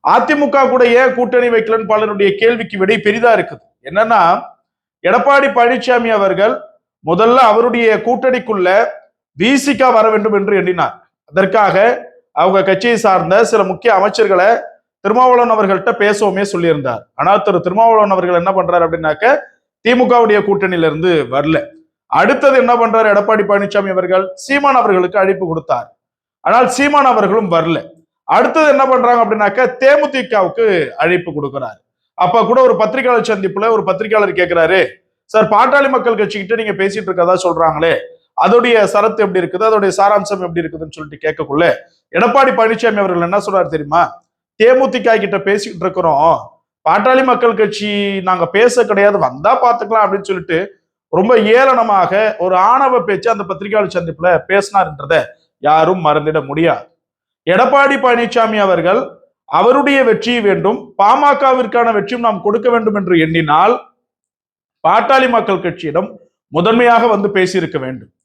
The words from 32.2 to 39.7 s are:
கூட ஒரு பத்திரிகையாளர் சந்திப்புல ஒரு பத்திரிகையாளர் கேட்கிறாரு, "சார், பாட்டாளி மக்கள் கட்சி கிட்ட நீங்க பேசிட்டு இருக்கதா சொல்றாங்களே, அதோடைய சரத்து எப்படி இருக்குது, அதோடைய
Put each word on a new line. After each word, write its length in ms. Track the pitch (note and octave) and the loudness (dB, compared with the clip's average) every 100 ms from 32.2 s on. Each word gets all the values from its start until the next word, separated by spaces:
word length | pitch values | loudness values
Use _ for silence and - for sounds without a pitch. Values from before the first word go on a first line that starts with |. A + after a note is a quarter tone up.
| F3+ A3+ | 2 2
கூட 140 | A3 B3 | 2 4
ஒரு 140 | B3+ F3 | 4 2
பத்திரிகையாளர் 540 | G#3+ C4 B3+ A#3 A3+ | -2 -2 0 0 0
சந்திப்புல 400 | G3+ F#3+ G3 A3+ | -4 -4 -2 0
ஒரு 140 | A3 | 0
பத்திரிகையாளர் 540 | F3+ F#3 G#3+ G#3+ G3 F3+ | -2 -4 -6 -4 -4 -2
கேட்கிறாரு, 400 | F3 E3+ D#3+ F#3 D3+ - _ _ _ | 0 0 2 0 -2 -6 _ _ _
"சார், 180 | G#3+ G#3+ | -2 2
பாட்டாளி 400 | G#3 B3 C#4+ C#4 | 2 2 2 0
மக்கள் 320 | C4 A#3+ A3 | -2 -2 -2
கட்சி 180 | G#3 G#3 | -4 -6
கிட்ட 240 | F#3+ A3+ | -6 -6
நீங்க 140 | G#3+ F#3+ | -4 -4
பேசிட்டு 260 | G3 G3+ F#3+ | -4 -4 -6
இருக்கதா 280 | F3 F3 F#3 | -2 0 0
சொல்றாங்களே, 520 | F3+ E3+ E3 D3+ E3 C#3 - - _ - | -2 0 -2 0 -2 -2 -6 -20 _ -2
அதோடைய 360 | F3 A#3+ A#3+ A#3 | 2 2 4 2
சரத்து 360 | G3+ G#3 A3 G#3+ G3+ | 2 0 -2 -2 -2
எப்படி 160 | F#3 | -2
இருக்குது, 260 | G#3 F3+ | -4 -2
அதோடைய 240 | A3 | 0